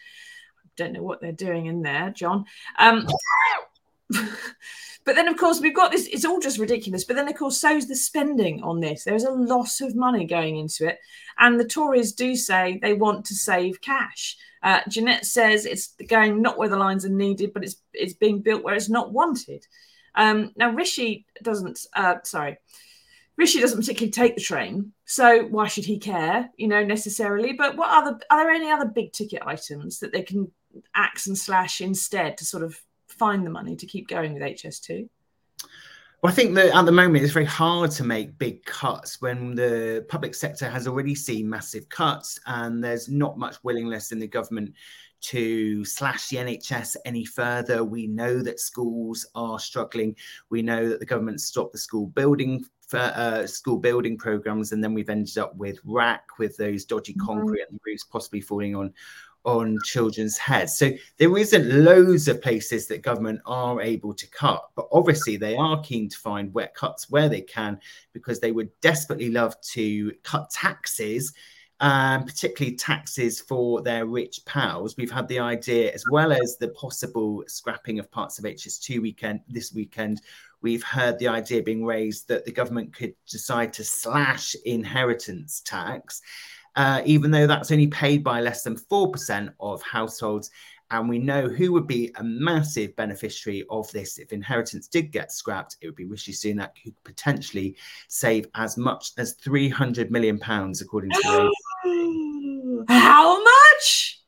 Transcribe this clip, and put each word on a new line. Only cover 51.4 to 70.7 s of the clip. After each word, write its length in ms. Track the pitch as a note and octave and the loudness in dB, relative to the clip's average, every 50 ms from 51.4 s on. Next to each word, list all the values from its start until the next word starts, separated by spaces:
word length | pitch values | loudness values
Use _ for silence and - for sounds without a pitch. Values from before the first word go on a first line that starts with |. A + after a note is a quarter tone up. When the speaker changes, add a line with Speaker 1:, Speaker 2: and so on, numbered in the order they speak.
Speaker 2:
stopped 320 | - - - B2 F#2+ - | -8 -6 -4 -4 -4 -4
the 60 | - - | -8 -12
school 280 | - - - G#2+ G#2 | -10 -6 -6 -4 -4
building 580 | F2+ - C#3 C3+ D3 C#3+ D3 C3+ B2+ C3 B2+ B2+ - _ _ _ | -4 0 2 4 4 4 4 2 -2 -4 -4 -6 -12 _ _ _
for, 120 | - - B2 | -6 -2 -2
uh, 480 | B2 A#2 - A2+ A#2 A2+ A2 A2 F#2 | -2 -2 -2 -2 -2 -2 -2 -2 -4
school 320 | F2+ - - - C3+ A#2+ G2 | -4 -8 -8 -4 -2 -2 0
building 400 | - B2 A#2+ B2 B2 A2+ A#2 A2 | 2 2 2 2 0 -2 -4 -4
programs, 540 | - A2+ G#2+ G2+ - G#2+ G#2+ G#2+ G#2+ G#2+ | -4 -2 -2 -2 -2 -4 -4 -4 -4 -2
and 100 | A2 G#2+ | -2 -2
then 120 | G#2+ G#2+ A2 | -2 -2 -2
we've 160 | A2 G#2 A2 | -4 -4 -2
ended 280 | G#2+ G#2+ G#2 G2+ - G#2+ | -2 -2 -4 -4 -4 -4
up 160 | G2 - - | -4 -4 -6
with 220 | F#2 G2+ G2 F#2+ - - | -8 -8 -8 -8 -10 -8
rac, 540 | G2+ A2 B2 A#2 A#2 A2 - - - - - | -4 0 2 2 2 0 -2 -6 -12 -8 -6
with 180 | A2 G#2 - | -6 -6 -4
those 280 | - G#2+ G#2 G2+ G2+ - | -4 -4 -4 -4 -6 -6
dodgy 280 | - A2+ G#2+ - G#2 G2+ | -6 -6 -6 -6 -8 -8
Speaker 1:
Mm-hmm. 120 | G2 G2 | -6 -6
Speaker 2:
concrete 360 | G#2 G#2+ G#2+ G#2+ G#2+ G#2+ G2+ - - | -4 -4 -2 -2 -2 -2 -4 -6 -10
and 80 | G#2 | -14
the 40 | G#2 - | -12 -10
roofs 180 | A2 G#2+ G#2 - | -10 -10 -10 -10
possibly 360 | _ - A2+ - - - G#2 | _ -10 -10 -8 -8 -8 -10
falling 340 | G2+ - G#2 G2+ G#2 G2+ G2+ | -8 -6 -6 -4 -4 -4 -4
on, 180 | G2 G2 F#2+ - - - - - - - - _ _ - | -6 -6 -8 -10 -14 -20 -20 -20 -20 -20 -20 _ _ -2
on 340 | A#2+ A#2+ A#2 A2+ A2 G#2+ G#2+ - | 0 0 2 0 0 -2 -2 -4
children's 520 | - - B2+ A#2 A2 A2 A2 A2 G#2+ - | -2 0 0 0 0 0 -2 -4 -4 -4
heads. 400 | - - - C3+ G#2 F2+ D#3 - | -4 0 2 2 2 2 0 0
So 140 | - C#3+ C3+ - - - - _ - | 2 2 2 2 -2 -10 -6 _ 6
there 180 | D3+ E3+ F#3 G3+ | 6 6 6 6
isn't 460 | G#3+ G#3+ A3 F3+ B2 A#2 C3 C#3+ D#3 | 4 6 6 6 6 6 8 10 10
loads 420 | E3+ F3+ F#3+ F3+ F#3 F3+ D#3 D3 | 12 12 12 10 10 8 6 4
of 160 | D3 A#2+ - | 2 0 0
places 460 | - C3 A2+ G#2+ - - A#2+ A2 - - | 0 0 0 0 -2 -4 -4 -4 -4 -6
that 140 | - E2 | -8 -4
government 380 | - C3 A#2+ G#2 A2+ A2 A2 G#2+ - | -4 -4 -2 -2 -2 -4 -6 -6 -6
are 340 | A2+ B2 B2+ B2 B2 B2 A#2 | -6 -4 -4 -2 -2 -2 -2
able 320 | G2+ A2+ A2+ G#2 - G#2 G#2 | -2 -2 -2 -4 -4 -8 -10
to 120 | - - - | -12 -14 -16
cut, 400 | - - D3 C3+ F#2+ D#2+ - - _ | -4 0 2 2 2 0 -4 -10 _
but 140 | - - - | -10 -2 2
obviously 460 | C#3+ E3 F3 E3+ C#3+ - - - G#2 | 4 6 6 6 4 4 2 -2 -2
they 180 | F#2+ G#2+ G#2+ A2 | -2 -2 -2 0
are 260 | B2+ D#3 D#3+ D#3 D3+ | 0 0 0 0 -2
keen 260 | D3+ - B2 A2+ G#2+ G2+ | -4 -4 -4 -4 -4 -6
to 80 | - | -8
find 360 | - - A2 G#2 G2+ G2+ G2+ | -8 -8 -6 -6 -4 -6 -4
where 180 | G2 A2+ G2 - - | -4 -6 -6 -6 -6
cuts 360 | - - - - - - - | -8 -8 -8 -8 -10 -6 0
where 180 | C#3 D3 D3+ D3+ | 2 2 2 2
they 140 | D3+ G2 | 0 -2
can, 360 | - - - A2+ G#2+ G#2 G#2 G2+ - - - - _ _ | -6 -8 -8 -6 -6 -6 -6 -10 -12 -18 -20 -20 _ _
because 280 | - A#2+ - B2 A#2 - | -20 -12 -8 -8 -6 -4
they 120 | A#2+ A2+ | -2 -2
would 180 | A2 A2+ A2 G2 - _ | -2 -4 -6 -8 -4 _
desperately 500 | - D#3+ D#3+ D3+ - - C#3 - B2 A#2+ | 2 2 2 2 -2 -6 -6 -6 -4 -2
love 240 | A2+ A#2+ A#2 A2+ - - - - | 0 0 0 0 -2 -6 -14 -10
to 400 | - B2 A2 G#2+ G#2 G#2 G#2 G#2+ - - - | -6 -4 -2 -2 -2 -2 -4 -6 -6 -10 -8
cut 260 | - - D3+ D3+ - | -6 -6 -6 -6 -6
taxes, 840 | - - - F#3 | -4 -2 -2 -2